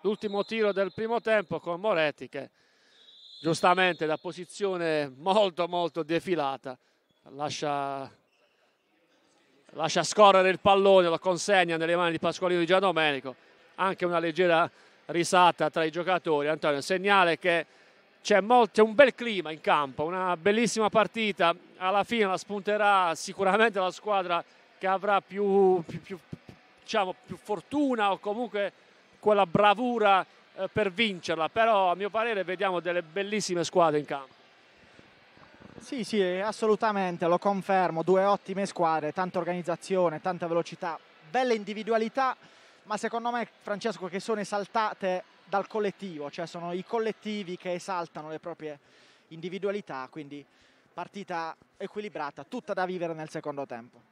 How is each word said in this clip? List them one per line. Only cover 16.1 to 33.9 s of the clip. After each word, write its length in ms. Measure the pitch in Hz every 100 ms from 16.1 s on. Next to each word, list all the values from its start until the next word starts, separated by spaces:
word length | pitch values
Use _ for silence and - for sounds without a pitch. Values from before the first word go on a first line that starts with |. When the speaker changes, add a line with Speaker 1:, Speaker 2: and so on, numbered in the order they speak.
| 180 175 151 143
Speaker 1:
Antonio, 320 | 156 160 143
segnale 580 | 131 190 196 202 175 160
che 260 | 180 170 151 _ _ _ _ _
c'è 200 | - 202
mol-, 320 | 196 247 220
c'è 100 | -
un 140 | 220 214
bel 180 | 269
clima 380 | - 240 202 156
in 80 | 156
campo, 420 | 202 165 139 127
una 340 | 156 185 185 175
bellissima 520 | 170 214 240 220 208
partita. 640 | 220 202 226 220 185 175 170 - -
Alla 260 | 185 202
fine 240 | 190 233 202
la 100 | 180
spunterà 800 | - 202 196 208 208 202 180
sicuramente 640 | 165 - 180 196 196 226 196
la 140 | 185
squadra 520 | 175 208 202 180 170 - _ _ _
che 100 | 190
avrà 320 | 190 196 196
più, 600 | - 190 202 196 190 185 165
più, 140 | 165
più, 160 | - 185 _ - - - _ _
diciamo, 340 | - 220 185 175
più 120 | _ 185
fortuna 760 | - 202 - 285 285 240 202
o 80 | 180
comunque 540 | 208 208 240 208 196 _ _ _ _ _
quella 260 | 208 208 185
bravura, 800 | 180 208 202 247 240 208 196 170 _ _ -
eh, 120 | 190
per 220 | - 202
vincerla, 580 | 175 226 185 - 160 156
però 440 | - 226 208 185
a 20 |
mio 160 | 175 202
parere 320 | 202 233 208
vediamo 380 | 180 185 196 180
delle 240 | 170 175
bellissime 580 | 165 165 202 214 185 175
squadre 380 | 165 185 165